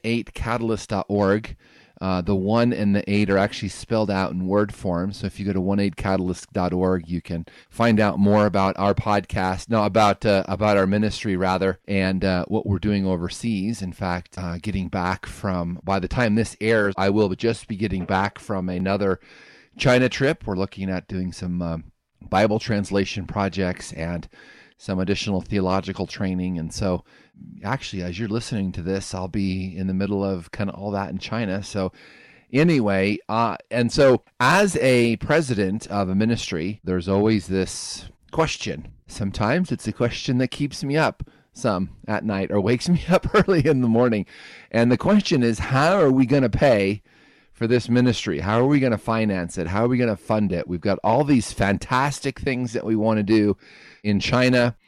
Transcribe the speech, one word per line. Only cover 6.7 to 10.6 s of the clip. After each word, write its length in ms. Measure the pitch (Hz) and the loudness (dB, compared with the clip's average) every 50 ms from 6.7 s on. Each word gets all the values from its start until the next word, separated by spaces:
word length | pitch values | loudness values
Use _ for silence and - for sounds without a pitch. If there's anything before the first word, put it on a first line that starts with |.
org, 360 | 90 90 92 92 92 90 80 82 | 0 0 0 2 0 0 -2 -4
you 120 | 87 85 | -6 -6
can 240 | - - 87 82 82 - - - - _ | -6 -6 -8 -8 -8 -10 -16 -20 -20 _
find 280 | - - 117 120 110 104 | -4 0 2 4 4 4
out 220 | 110 101 82 90 | 4 2 2 2
more 260 | 101 104 104 107 104 | 4 4 6 6 4
about 320 | 104 87 98 95 95 - - | 4 2 2 0 0 0 0
our 160 | 98 101 98 | 0 0 2
podcast, 760 | - - 110 104 104 92 - - 104 95 92 92 92 - - | 0 0 0 0 0 0 -2 -4 -2 -2 -2 -2 -4 -4 -2
no, 140 | 113 107 | 0 0
about, 420 | 104 104 92 110 107 101 98 - - | 0 2 4 4 4 4 2 2 2
uh, 200 | 107 101 95 - | 2 2 2 2
about 300 | - 95 95 | 0 -2 0